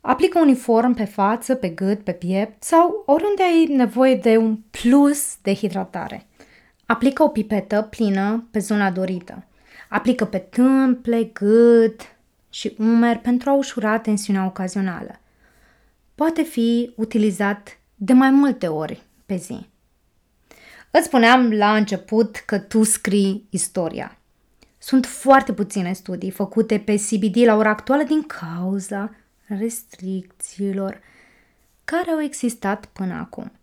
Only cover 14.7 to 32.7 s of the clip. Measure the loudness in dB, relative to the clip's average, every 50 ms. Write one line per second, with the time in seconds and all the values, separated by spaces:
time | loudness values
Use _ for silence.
14.7 | -4 -4 -4 -4 -6 -8 -14 -16 -18 _ _ _ _ _ _ _ _ _ _ _
15.7 | _ _ _ _ _ _ _ _ _ -2 -2 0 0 0 -4 -2 -2 -2 0 2
16.7 | 2 0 -2 -4 -6 -8 -8 -2 0 0 0 0 0 0 -2 -2 -2 -4 _ -20
17.7 | -20 _ _ _ _ _ 0 4 4 6 6 6 6 4 4 2 0 -2 -4 -4
18.7 | -4 -6 -6 -8 -10 -14 _ _ _ _ _ -8 -8 -8 -6 -10 -14 -14 -14 _
19.7 | _ _ _ _ _ _ _ _ _ _ _ _ _ _ _ _ -20 _ -20 -20
20.7 | -20 -20 -16 _ 0 0 0 2 2 4 6 6 6 6 4 2 2 2 2 2
21.7 | 2 2 0 -2 -4 -8 -6 -2 0 0 0 0 -2 -14 -8 -6 -6 -6 -6 -2
22.7 | 0 2 2 2 0 -2 -2 0 2 2 2 0 -2 -4 _ _ -8 -8 -8 -6
23.7 | _ -6 -6 -4 -6 -8 -12 -12 -14 _ _ _ _ _ _ _ _ _ _ _
24.7 | _ _ -6 0 0 0 0 0 -8 -4 4 6 6 6 4 0 -4 -6 -6 -6
25.7 | -4 -6 -4 -4 -6 -8 _ -12 -10 -8 -8 -10 -6 -6 -8 -4 -2 -2 0 0
26.7 | -2 -2 0 -2 -2 -2 -2 -2 -2 -2 -2 0 2 4 4 4 4 4 2 0
27.7 | 0 -2 -2 -2 0 0 0 0 -2 -2 -2 -6 -12 -14 -12 -10 -8 -6 -6 -4
28.7 | -6 -6 -8 -8 -8 -8 -8 -10 -12 _ _ _ _ _ _ _ -8 -6 -6 -6
29.7 | -8 -10 -16 _ -20 _ -10 -8 -8 -8 -10 _ _ _ -16 -16 -8 -6 -6 -4
30.7 | -4 -4 -6 -6 -8 -12 _ _ _ _ _ _ _ _ _ _ _ _ _ _
31.7 | _ _ _ -6 -4 -4 -2 -2 -4 -4 -4 -6 -6 -4 -6 -6 -6 -4 -4 -4